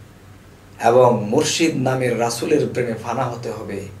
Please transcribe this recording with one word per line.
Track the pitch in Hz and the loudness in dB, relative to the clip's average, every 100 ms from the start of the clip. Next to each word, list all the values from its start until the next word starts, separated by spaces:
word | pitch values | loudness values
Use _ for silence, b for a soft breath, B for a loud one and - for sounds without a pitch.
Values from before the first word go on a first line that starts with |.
| - - - - - - - - | -20 -20 -20 -20 -20 -20 -20 0
এবং | 113 123 123 107 104 | 4 6 6 4 0
মুর্শিদ | 131 156 - 165 139 | 0 0 0 0 0
নামের | 127 131 123 113 | -2 0 -2 0
রাসূলের | 117 - 160 151 117 | -2 -2 0 0 0
প্রেমে | 131 117 | -2 -4
ফানা | 110 117 117 | -6 -6 -4
হতে | 123 117 113 | -4 -6 -8
হবে | 107 101 98 95 - | -10 -10 -10 -12 -16